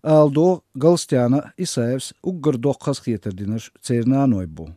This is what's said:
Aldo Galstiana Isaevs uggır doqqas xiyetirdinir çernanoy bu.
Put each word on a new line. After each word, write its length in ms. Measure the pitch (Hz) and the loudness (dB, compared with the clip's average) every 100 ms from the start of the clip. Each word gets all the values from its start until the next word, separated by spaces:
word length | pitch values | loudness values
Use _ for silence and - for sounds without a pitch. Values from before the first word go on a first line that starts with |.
Aldo 560 | - 156 151 139 175 180 _ | 4 4 6 4 2 0 _
Galstiana 760 | 135 156 175 - 131 120 139 - - | 0 2 2 2 0 2 0 -2 -10
Isaevs 540 | 180 - 117 131 - - | -6 -4 -2 -4 -8 -8
uggır 400 | - 180 147 127 | -8 -2 -2 0
doqqas 360 | 131 139 - 135 | -2 -2 -6 -6
xiyetirdinir 720 | - 110 110 92 101 113 - _ | -4 -6 -6 -8 -6 -6 -8 _
çernanoy 640 | - 120 117 135 139 104 87 | -4 0 2 2 2 0 -4
bu. 180 | 78 80 | -12 -16